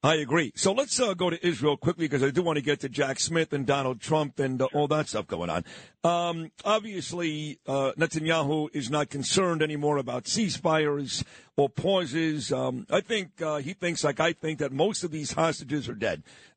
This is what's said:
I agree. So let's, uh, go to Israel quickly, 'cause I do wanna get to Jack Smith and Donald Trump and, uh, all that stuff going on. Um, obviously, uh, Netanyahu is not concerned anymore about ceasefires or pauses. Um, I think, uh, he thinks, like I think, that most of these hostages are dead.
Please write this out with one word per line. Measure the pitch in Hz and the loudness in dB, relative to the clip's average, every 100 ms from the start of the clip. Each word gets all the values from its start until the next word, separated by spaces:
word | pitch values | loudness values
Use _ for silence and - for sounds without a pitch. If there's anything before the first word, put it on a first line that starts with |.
I | 139 160 | 4 2
agree. | 143 160 143 - | 2 2 0 0
So | 190 | 2
let's, | 214 277 - | 2 0 2
uh, | 240 | 0
go | 180 180 | 2 0
to | 165 175 | 0 0
Israel | 139 147 143 | 2 2 2
quickly, | - 175 160 | 0 0 0
'cause | 135 | 2
I | 135 | 2
do | 139 | 2
wanna | 175 151 | 2 0
get | 135 147 | 0 -2
to | 139 | -2
Jack | 120 139 135 | -2 -2 0
Smith | - 165 160 | 0 0 0
and | 143 127 | 0 0
Donald | 139 131 123 | 2 2 -4
Trump | - 156 147 - | 0 2 2 0
and, | 135 131 | -2 2
uh, | 131 | 0
all | 147 147 | 2 2
that | 151 147 | 2 0
stuff | 107 98 | -4 -4
going | 87 87 | -4 -2
on. | 82 87 - - _ | -2 -4 -14 -20 _
Um, | 165 175 175 170 160 _ 196 | 0 2 0 -4 -8 _ 0
obviously, | 214 214 190 - 175 170 151 151 - - | 0 0 -8 -8 -4 -4 -4 -8 -10 -4
uh, | 139 135 - | 0 0 0
Netanyahu | 160 156 160 165 143 156 151 | -2 0 0 2 2 0 -2
is | 147 120 | -4 -2
not | 151 147 | -2 -2
concerned | 143 131 190 185 165 | -4 0 2 2 2
anymore | 156 151 147 147 | 0 0 0 0
about | 123 123 - | 0 -6 -4
ceasefires | 202 214 - 175 156 151 143 139 - - - - - | 0 0 0 2 2 2 0 -2 -6 -8 -12 -8 0
or | 139 | 0
pauses. | - 170 196 165 147 160 151 113 | 2 2 2 2 -2 -2 -2 -2
Um, | 131 131 127 - | -2 -2 -4 0
I | 180 | 0
think, | - 226 180 _ | 0 -4 -4 _
uh, | 160 151 | -4 -2
he | 139 | -4
thinks, | 190 175 165 | -4 -4 0
like | 151 135 | 0 2
I | 160 | 0
think, | 170 160 156 | 0 -4 -2
that | 143 | -4
most | 135 180 208 | 2 0 0
of | 180 | -6
these | 156 143 | -6 -6
hostages | - 160 147 135 147 117 | 2 2 0 -4 -4 -4
are | 113 | -4
dead. | 107 78 - - - | -2 -2 -8 -20 -20